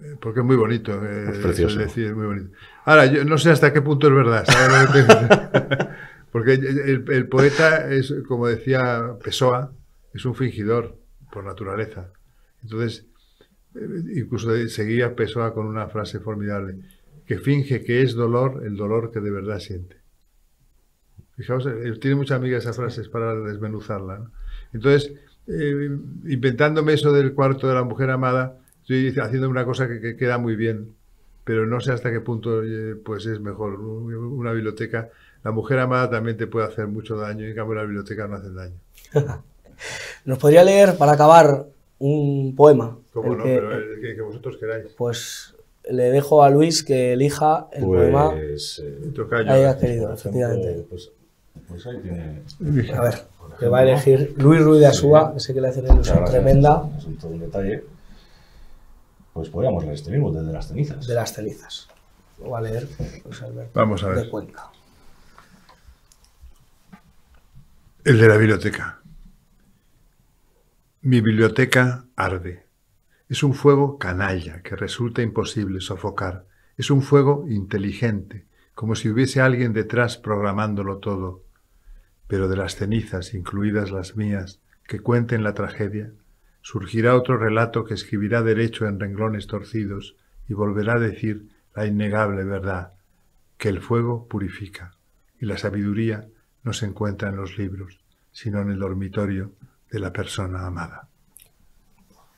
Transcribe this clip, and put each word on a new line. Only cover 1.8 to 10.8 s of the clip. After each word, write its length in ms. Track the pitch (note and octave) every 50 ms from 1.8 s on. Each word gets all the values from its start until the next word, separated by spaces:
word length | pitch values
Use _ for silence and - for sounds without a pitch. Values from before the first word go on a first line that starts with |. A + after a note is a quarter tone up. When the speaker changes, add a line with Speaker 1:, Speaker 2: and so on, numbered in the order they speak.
| G#2+
Speaker 1:
decir, 200 | G#2 - A#2 A2
es 80 | G#2+ G#2+
muy 100 | A2 G#2+
bonito. 240 | G#2 G2+ G2 F#2+ F#2 - - - - - - -
Ahora, 200 | C#3 D#3 D#3 C3+
yo 180 | C3+ C#3+ C#3 C#3
no 140 | D3+ D#3+
sé 140 | C3+ C#3 E3
hasta 200 | D#3 D#3+ D#3 C#3+
qué 100 | C#3+ D3+
punto 260 | C3+ D3+ D3 C3+ D3+
es 60 | D3 C3+
verdad, 300 | C#3 B2 A#2 A#2 A2 G#2
¿sabe 400 | - C3 B2+ B2+ C3 C3+ C3+ C3+
lo 60 | C3+
que 80 | C#3 C#3 B2+
te 720 | - A3 - A#2+ - G3+ - - - - F#3+ - - -
digo? 120 | - - -
<laughs> 400 | - - - - - - - _
Porque 220 | - A#2 A2 B2+ C3+
el, 120 | C3+ C3+ C3+ C3+ C#3+
el, 260 | C#3 C#3 C3+ A#2+ A2 -
el 160 | C#3 B2+ B2 -
poeta 640 | C3+ C3 C#3 C#3+ C#3 - D#3+ D#3 D#3+ D#3 C3+ C3+ C#3
es, 180 | C3+ B2+ C#3 C#3+ C#3 B2
como 200 | - B2+ A#2+ A#2+
decía 680 | A#2+ A2 - - C3 C3 C3 B2+ B2 A#2+ A#2 A#2 B2 A2+ G#2 -
Pessoa, 480 | G#2+ - - C3 B2+ B2 B2+ C#3 C3+ - - - _ _ _ _ _ -
es 120 | - -
un 80 | B2+ A2+
fingidor 640 | - C3 A#2 - A2+ G2+ G#2+ A#2 A#2+